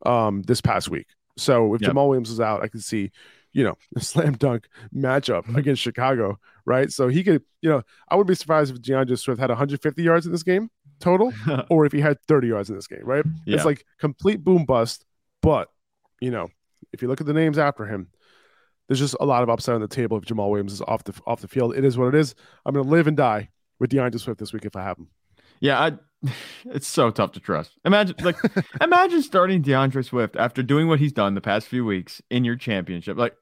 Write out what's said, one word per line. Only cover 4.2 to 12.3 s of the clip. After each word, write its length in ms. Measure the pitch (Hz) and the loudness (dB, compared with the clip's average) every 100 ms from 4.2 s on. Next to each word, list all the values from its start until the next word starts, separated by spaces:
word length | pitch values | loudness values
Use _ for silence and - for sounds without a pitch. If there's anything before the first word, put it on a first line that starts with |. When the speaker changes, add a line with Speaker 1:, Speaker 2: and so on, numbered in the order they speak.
| 147 | 0
Speaker 1:
dunk 340 | 131 139 120 - - 107 | 0 0 0 -6 -20 -12
matchup 480 | 139 131 135 127 92 | -4 0 0 0 -4
Speaker 2:
Mm-hmm. 140 | 101 120 | -2 -2
Speaker 1:
against 260 | 143 127 | 0 -2
Chicago, 560 | 120 117 127 131 101 101 _ _ | -4 -2 0 2 -2 -4 _ _
right? 280 | - 127 139 | 0 0 0
So 160 | - 127 | 0 0
he 160 | 147 | 2
could, 180 | 190 156 - _ | 2 2 0 _
you 100 | 160 | 0
know, 120 | 143 - _ _ | 0 -2 _ _
I 60 | |
wouldn't 140 | 180 196 | 2 2
be 60 | 165 | 0
surprised 360 | 147 156 143 | 2 2 2
if 60 | 123 | -2
DeAndre 360 | 117 135 131 123 | -2 0 0 -2
Swift 220 | - 120 | -2 -2
had 100 | 131 | -2
a 40 | 120 | 0
hundred 260 | 143 139 | -2 -2
fifty 200 | 156 147 | -4 0
yards 220 | 165 170 165 | 2 2 2
in 60 | |
this 100 | 170 | -4
game 260 | 165 185 226 _ _ _ | 0 -2 -2 _ _ _
total, 320 | 175 185 240 208 117 | 0 2 2 0 -2
Speaker 2:
<laughs> 240 | 135 - | -2 2
Speaker 1:
or 160 | 165 147 | 4 4
if 60 | |
he 80 | 143 | 4
had 180 | 147 139 | 2 0
thirty 200 | - | 2